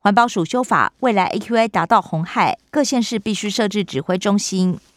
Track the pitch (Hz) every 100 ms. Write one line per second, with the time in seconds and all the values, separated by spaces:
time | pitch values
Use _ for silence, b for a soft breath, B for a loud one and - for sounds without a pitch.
0 | 202 202 240 208 165 254 254 185 110 _
1 | 254 208 180 220 208 233 226 190 165 226
2 | - 160 165 - 170 - _ 294 277 254
3 | 226 226 208 208 208 202 214 208 185 -
4 | - 185 208 202 - 190 185 180 _